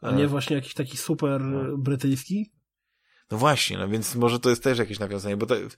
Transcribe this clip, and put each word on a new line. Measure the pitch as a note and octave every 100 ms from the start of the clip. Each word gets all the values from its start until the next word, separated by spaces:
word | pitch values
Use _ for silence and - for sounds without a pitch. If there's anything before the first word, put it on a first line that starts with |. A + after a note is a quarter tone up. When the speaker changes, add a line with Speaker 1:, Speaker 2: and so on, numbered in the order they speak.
Speaker 1:
A | A#2
nie | C3+
Speaker 2:
e, | C#3+
Speaker 1:
właśnie | C#3+ - C#3+
jakiś | C3
taki | - C3 C3
super | - D3+ D3 C3+
Speaker 2:
No. | C3+ C#3 C3+ C#3+
Speaker 1:
brytyjski? | C3 C3+ C#3 C3+ - G3+ G#3+ _ _ _ _ _ _ _ -
Speaker 2:
No | G#2+
właśnie, | C#3+ C3+ - F#2+
no | F#2+
więc | A2 G#2+
może | A#2+ A#2+ A#2+
to | B2
jest | A#2+
też | C#3 A#2+
jakieś | G#2+ G2+
nawiązanie, | G2+ G2+ G2+ G2+
bo | A2+
to, | A#2
e, | G2+